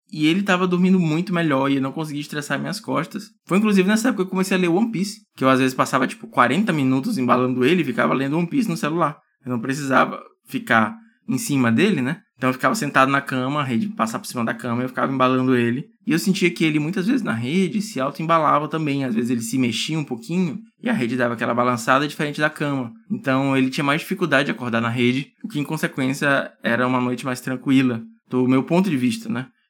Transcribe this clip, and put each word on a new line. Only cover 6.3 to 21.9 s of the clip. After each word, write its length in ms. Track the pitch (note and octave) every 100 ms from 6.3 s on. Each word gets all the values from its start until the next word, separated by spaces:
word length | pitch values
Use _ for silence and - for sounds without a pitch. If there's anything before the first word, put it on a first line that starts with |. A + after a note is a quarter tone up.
| C3+ A#2+ D3+ A3
minutos 460 | D#3 C3 C3 G#3+ F3+
embalando 460 | B2 B2 B2+ B2+
ele 180 | B2+ F3+
e 20 |
ficava 300 | C#3 A#2 -
lendo 240 | D3+ C#3 D#3+
One 80 | E3+
Piece 220 | C#3+ A2
no 80 | E3
celular. 420 | D3 E3+ D3+ - _ _
Eu 60 | B2+
não 80 | A#2+
precisava 640 | B2 C3+ C3+ B2+ B2 A2+ - _ -
ficar 500 | B2+ - A2+ A2 - - _ -
em 100 | C3
cima 340 | - C#3 A#2+
dele, 280 | A2+ G#3 E3
né? 200 | B2 E3 _ -
Então 140 | C3
eu 40 |
ficava 200 | B2+ C3+
sentado 340 | C3 D3 C3+ C3
na 120 | C#3
cama, 400 | - C3 B2+ D3
a 40 |
rede 240 | C3+ A2+ G2+
passava 340 | - A2+ A#2+
por 60 | -
cima 160 | B2
da 80 | A#2
cama, 300 | A#2 B2+ A#2
eu 60 | B2+
ficava 240 | B2+ B2+
embalando 420 | C3+ B2+ B2+ B2+
ele. 300 | B2 A#2 B2+ - _
E 60 | -
eu 80 | D#3+
sentia 320 | G3 - F3
que 140 | F3
ele, 160 | D#3+ D3+
muitas 260 | D3+ F#3+ F3+
vezes 160 | C4+
na 100 | G3+
rede, 480 | A2+ A#2 F3+ F3+ G3
se 200 | - C3
auto-embalava 680 | C3+ - D#3+ E3 D3+ D3 D3
também. 380 | D#3+ D3+ C#3
Às 100 | C3
vezes 160 | A2 A#2+
ele 100 | A#2+
se 160 | A2+ C3
mexia 400 | B2 A2 - D#3+
um 80 |
pouquinho 540 | D3 A#2 - F3 F3 F#3 - _
e 80 | A#3+
a 20 |
rede 240 | A3+ A#2 B2+
dava 180 | A#2+
aquela 200 | A#2 B2
balançada 540 | A#2+ B2 A#2+ -